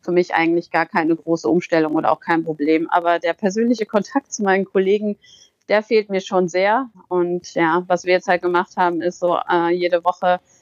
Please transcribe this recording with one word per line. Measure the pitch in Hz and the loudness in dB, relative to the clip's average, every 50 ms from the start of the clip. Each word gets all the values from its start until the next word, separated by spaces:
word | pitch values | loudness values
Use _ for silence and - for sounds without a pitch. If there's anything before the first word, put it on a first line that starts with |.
für | - - | -6 0
mich | 175 180 180 - - | 0 0 2 2 0
eigentlich | 165 165 165 170 170 170 - | 0 0 0 0 -2 -2 -2
gar | - 165 165 | -2 -2 -2
keine | - - 180 160 160 165 | 0 -2 -2 0 0 -2
große | 160 - 165 165 160 - | -2 -2 -2 -2 -2 0
Umstellung | - 156 180 - - 170 165 156 156 156 | 0 0 0 0 0 0 0 0 0 -2
oder | 160 - - | 0 0 0
auch | 156 - | -2 -2
kein | - - 170 165 165 | 0 -2 -2 0 0
Problem. | 165 156 - 147 156 160 160 165 160 | -4 -6 -4 0 0 0 0 0 0
Aber | - 180 170 170 170 165 | -2 0 2 2 0 0
der | 170 170 165 | 0 -4 -4
persönliche | - 214 190 190 220 233 240 247 214 214 | -2 -2 -2 -2 0 0 0 0 -2 -4
Kontakt | - - 208 202 - - 269 - - - | -2 -2 -4 -2 -2 -6 -6 -6 -6 -8
zu | - | -4
meinen | 208 190 190 196 190 | 0 0 2 0 0
Kollegen, | - - 196 190 185 208 208 214 208 202 _ _ _ _ _ _ _ _ _ _ - | -2 0 0 2 2 0 0 0 -4 -6 _ _ _ _ _ _ _ _ _ _ 0
der | 202 214 214 | 0 0 0
fehlt | - 240 220 208 208 | 2 0 0 0 0
mir | 196 185 | -4 -4
schon | - - 202 185 185 | -4 -2 0 0 0
sehr. | 170 165 180 190 202 220 254 269 233 _ 185 - | 0 0 0 0 2 0 0 -2 -6 _ -20 -10
Und | - 180 180 175 175 175 175 - - - | -4 -2 -2 0 0 -2 -6 -8 -6 -4
ja, | 170 170 160 160 180 180 | 0 2 2 2 2 2
was | 185 180 175 - | 0 -2 -2 0
wir | 180 180 | 0 0
jetzt | 180 - | 0 2
halt | 202 180 175 | 0 -2 0
gemacht | 180 180 175 175 190 - - | 0 0 0 0 0 -2 -2
haben, | 196 185 175 175 160 - | 0 0 0 0 -2 -4
ist | 175 180 - | -4 -4 -2
so, | 180 175 175 - - | -2 0 0 0 -2
äh, | - 175 175 170 170 175 | -2 -2 0 0 0 -2
jede | 180 175 175 180 170 170 | 0 0 0 0 0 0
Woche | 180 180 - 190 180 180 180 _ _ _ _ | -2 -2 0 0 0 0 0 _ _ _ _